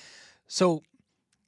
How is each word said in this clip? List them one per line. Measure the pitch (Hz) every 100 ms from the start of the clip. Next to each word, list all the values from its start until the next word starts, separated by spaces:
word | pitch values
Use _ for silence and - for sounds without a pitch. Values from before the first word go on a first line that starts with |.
| - - - _ -
So, | - 185 156 - _ _ _ _ _